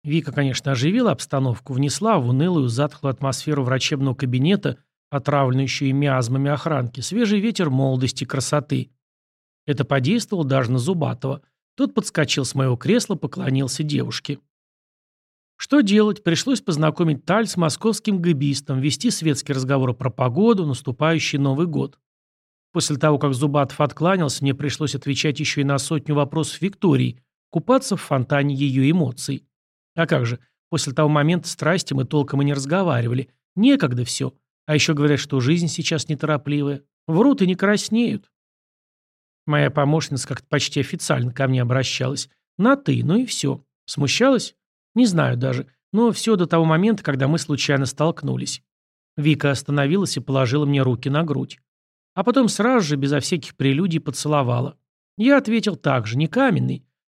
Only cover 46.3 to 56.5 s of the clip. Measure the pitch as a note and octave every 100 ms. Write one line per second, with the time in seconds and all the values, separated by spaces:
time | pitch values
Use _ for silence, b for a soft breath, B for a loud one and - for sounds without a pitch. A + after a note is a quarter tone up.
46.3 | G#3 E3+ E3 D#3+ D#3+ G#3+ G#3 - C3+ C3+
47.3 | D#3+ - C#3+ - C#3 C3 - D#3 D#3+ C#3
48.3 | B2+ - - _ _ _ _ _ - D3
49.3 | C#3+ C#3+ C#3 - C#3+ C#3 F#3+ F3 - B2
50.3 | C3+ B2+ D3 C#3+ C#3+ B2+ A#2+ C#3 C#3+ E3
51.3 | C3+ C3 - _ _ _ _ _ - G3
52.3 | B3+ A#3+ - A3+ B3+ D3+ D3 C#3 C#3+ -
53.3 | F3 - - C3+ C#3 F#3+ D#3+ D3 B2+ D3
54.3 | D3 B2 A#2+ B2+ - _ _ _ - A#3
55.3 | C#4 C4+ A3+ G#3 D#3+ D3 C3 G#2 A#2+ D#3+
56.3 | B3 C4+